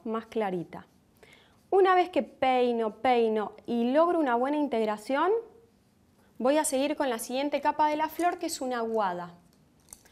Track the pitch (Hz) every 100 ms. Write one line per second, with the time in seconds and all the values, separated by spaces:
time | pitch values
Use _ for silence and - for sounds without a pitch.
0 | 233 220 226 226 202 180 156 - - _
1 | _ _ - - _ _ _ 381 381 370
2 | 359 311 220 - 262 254 247 233 220 220
3 | 262 240 226 220 202 - - 233 240 285
4 | 339 349 285 233 262 302 285 226 214 214
5 | - 277 349 453 - - _ _ _ _
6 | _ _ _ - 240 302 302 262 285 302
7 | 294 240 - 254 285 285 294 294 302 302
8 | 311 311 349 359 330 - 254 240 226 220
9 | 196 175 175 - _ _ _ _ _ -
10 | _